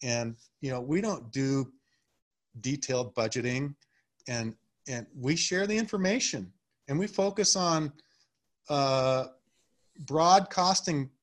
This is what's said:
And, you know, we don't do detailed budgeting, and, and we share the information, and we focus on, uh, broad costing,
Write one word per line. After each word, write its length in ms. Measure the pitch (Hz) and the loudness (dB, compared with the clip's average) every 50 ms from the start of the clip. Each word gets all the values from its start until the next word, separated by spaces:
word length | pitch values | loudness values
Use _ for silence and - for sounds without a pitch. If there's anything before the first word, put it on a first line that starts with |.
| - | -4
And, 340 | 123 120 120 117 117 117 - - _ _ _ | -2 -2 -2 -2 -4 -8 -10 -16 _ _ _
you 100 | - 135 | -8 -6
know, 100 | 127 123 | -6 -6
we 200 | 123 135 151 185 | -4 -2 -2 0
don't 320 | 208 220 190 - 120 113 - | 0 -2 -4 -4 -8 -8 -4
do 400 | 135 135 135 139 135 135 127 - _ _ _ _ _ _ _ _ _ _ _ _ _ _ _ _ 117 | -2 0 2 2 0 0 -4 -8 _ _ _ _ _ _ _ _ _ _ _ _ _ _ _ _ -10
detailed 540 | 104 127 143 147 - - 131 123 123 - - | -6 -4 -4 -4 -2 -2 -2 -2 -2 -2 -2
budgeting, 600 | - 113 110 - 127 117 123 123 131 143 143 143 - _ _ _ _ _ _ _ _ _ - | -2 -2 0 -2 -2 -2 -2 -2 -2 -2 -4 -6 -10 _ _ _ _ _ _ _ _ _ -8
and, 260 | 123 117 113 113 113 - _ _ _ _ _ | -6 -4 -4 -6 -8 -10 _ _ _ _ _
and 200 | - 131 120 110 - - | -10 -8 -8 -8 -10 -14
we 180 | 143 123 135 165 | -6 -2 0 0
share 320 | 165 - - 185 180 196 | 0 0 0 0 0 0
the 100 | 208 214 | 0 0
information, 760 | 220 226 214 - 202 185 185 208 254 - - - 127 95 90 - _ _ _ _ _ _ | -2 -2 -2 -2 0 0 2 2 2 0 -2 -2 -4 -8 -10 -14 _ _ _ _ _ _
and 100 | - 139 | -4 -2
we 100 | 160 196 202 | -2 -2 -2
focus 480 | - - 196 202 196 214 202 - - | 0 0 0 0 0 0 2 2 2
on, 360 | 190 180 175 165 160 156 143 - - _ _ _ _ _ _ _ _ _ _ _ _ _ - | 2 2 2 2 0 0 -2 -6 -12 _ _ _ _ _ _ _ _ _ _ _ _ _ -2
uh, 580 | 147 143 139 135 135 131 131 131 131 131 127 131 - _ _ _ _ _ _ _ _ _ _ _ _ - 151 | 0 2 2 2 2 2 2 2 2 2 0 -4 -8 _ _ _ _ _ _ _ _ _ _ _ _ -18 -10
broad 420 | - 139 156 165 175 185 196 190 - | -4 0 4 6 8 8 8 6 4
costing, 600 | - 190 180 185 190 - - - 165 143 135 131 - _ | 0 2 2 4 2 2 0 0 -2 -2 -2 -4 -8 _